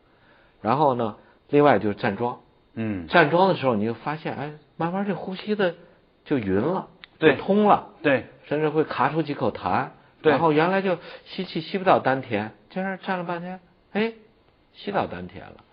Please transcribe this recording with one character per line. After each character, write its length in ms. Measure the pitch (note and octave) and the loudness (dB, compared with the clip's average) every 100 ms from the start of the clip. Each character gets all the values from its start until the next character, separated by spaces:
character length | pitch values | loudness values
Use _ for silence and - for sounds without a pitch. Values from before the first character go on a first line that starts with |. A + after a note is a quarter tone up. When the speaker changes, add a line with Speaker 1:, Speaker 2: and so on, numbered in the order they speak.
| _ _ _ _ _ _ | _ _ _ _ _ _
Speaker 1:
然 160 | G#2 C3 | -2 2
后 180 | D3 A#2+ | 2 2
呢， 220 | A2 A2 - _ - | -2 -6 -18 _ 0
另 140 | C#3+ | 6
外 140 | C#3+ G#2+ | 6 6
就 120 | G#2 | 2
是 60 | G2 | -2
站 200 | A#2+ G2 | -4 -2
桩。 240 | A#2+ B2+ _ _ _ - | -4 -6 _ _ _ -6
Speaker 2:
嗯。 320 | A2 G2 D#2+ | -4 -6 2
Speaker 1:
站 220 | F3+ D3 | 4 4
桩 200 | E3+ F#3+ | 4 2
的 60 | C3+ | 2
时 100 | C3 | 0
候， 100 | G#2+ | 0
你 100 | A2 | 0
就 80 | |
发 220 | A2+ D3 D#3 | -4 -6 -6
现， 180 | D#3+ A2 | -8 -8
哎， 180 | C#3+ D3+ _ - | -10 -12 _ -6
慢 160 | E3 | -4
慢 120 | F#3+ G3+ | -4 -4
这 80 | |
呼 220 | E3 - F#3 | -6 -8 -8
吸 180 | - | -4
的 220 | G#3 F#3 E3 - _ _ _ - | 0 0 -2 -14 _ _ _ -4
就 120 | C#3+ | -2
匀 160 | G2 F#2+ | 0 0
了， 320 | C#3 F#3+ - - - - | 0 -2 -6 -16 -20 2
Speaker 2:
对。 160 | D#3+ C#3+ | 2 4
Speaker 1:
就 60 | |
通 220 | - G3+ G#3 | 2 4 6
了。 220 | C#3+ - - | 4 2 -4
Speaker 2:
对。 240 | D4 C4+ - - - | 0 0 -2 -14 -6
Speaker 1:
甚 140 | D3+ | -2
至 80 | D#3 | 0
会 140 | D#3 | 0
卡 260 | D3 - C3 | -2 0 0
出 120 | D3+ | 0
几 140 | D3 C3+ | -4 -2
口 160 | A#2+ | -4
痰。 380 | - F#2 G#2 C#3+ - _ _ | -2 -2 -2 -4 -10 _ _
Speaker 2:
对。 80 | D#3 | 2
Speaker 1:
然 80 | C#3 | 4
后 120 | D#3+ | 4
原 200 | D3+ E3+ | 4 2
来 100 | F#3+ | 2
就 160 | F#3+ E3+ - - - | 0 -2 -6 -20 -14
吸 180 | - | -10
气 180 | F3+ E3+ | -8 -6
吸 160 | D#3+ G3 | -6 -2
不 60 | |
到 160 | F#3 B2+ | 4 4
丹 240 | B2 C3+ | 4 -2
田， 280 | A#2 G#2 G#2+ - _ | -2 -4 -4 -10 _
今 120 | F#3 | -8
儿 140 | F#3+ F#3 | -6 -6
站 220 | - F#3 | -6 -6
了 40 | |
半 180 | F3 E3+ | -4 -8
天， 180 | F3+ F#3 _ _ _ | -10 -14 _ _ _
哎， 200 | G3 A3+ A3+ - _ _ _ _ | -4 -2 -4 -20 _ _ _ _
吸 180 | - G#3 | -14 -6
到 140 | G3 F#2 | -4 -4
丹 220 | F2 F2+ | -6 -12
田 180 | F#2 - | -14 -18
了。 120 | - _ | -20 _